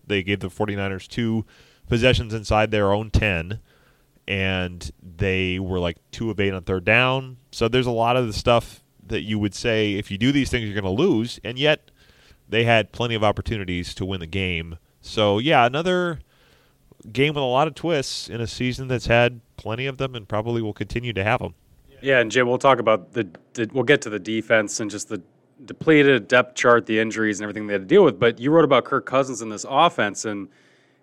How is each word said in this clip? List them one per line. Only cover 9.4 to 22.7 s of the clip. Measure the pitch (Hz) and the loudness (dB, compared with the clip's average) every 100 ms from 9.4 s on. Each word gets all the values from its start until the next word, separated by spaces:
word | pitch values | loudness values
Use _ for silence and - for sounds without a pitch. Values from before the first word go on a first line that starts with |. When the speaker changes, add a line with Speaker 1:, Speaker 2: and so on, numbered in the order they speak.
| 104 - | -2 -2
Speaker 1:
say, | 120 110 107 | -2 0 0
if | 98 - | -2 -6
you | 98 | 0
do | 123 | 2
these | 143 127 | 2 0
things, | 123 107 | -2 -4
you're | 101 | -4
gonna | 95 | -2
lose, | 101 185 113 120 - | 2 2 2 -2 -6
and | 104 127 | -10 -2
yet | 151 151 _ _ _ _ _ _ _ | 0 0 _ _ _ _ _ _ _
they | 110 | 0
had | 117 113 101 | 4 2 2
plenty | - 117 110 | -4 -4 0
of | |
opportunities | 104 - - 110 92 87 87 - | 0 0 -4 -6 -4 -6 -6 -8
to | 95 | -6
win | 95 | -6
the | 82 | -6
game. | 98 92 85 82 82 _ _ | -6 -4 -4 -8 -14 _ _
So, | - 110 104 101 | -8 0 2 2
yeah, | 139 143 135 | 4 4 4
another | 139 180 180 175 151 - _ _ _ _ _ _ _ 110 | 2 0 0 -2 -6 -14 _ _ _ _ _ _ _ -8
game | 110 147 | -2 0
with | 147 | 0
a | 131 | 0
lot | 127 156 | 2 0
of | |
twists | 135 160 151 - - - | -2 -2 -2 -2 -8 -10
in | 113 | -8
a | 113 | -8
season | - 123 123 131 | -4 -4 -4 -4
that's | 123 - | -4 2
had | 117 120 120 _ - | 4 4 0 _ -14
plenty | 107 113 135 | -10 -6 -6
of | 127 | -6
them | 131 | -6
and | 123 95 | -8 -4
probably | 107 117 117 | -4 -2 -2
will | 107 | -4
continue | - 104 120 120 | -6 -8 -6 -4
to | 95 | -2
have | 104 123 | 0 -2
'em. | 92 - _ _ _ - | -4 -12 _ _ _ -6
Speaker 2:
Yeah, | 135 131 | 2 2
and | 113 | 4
Jim, | 120 123 | 2 2
we'll | 123 | 4
talk | 139 | 4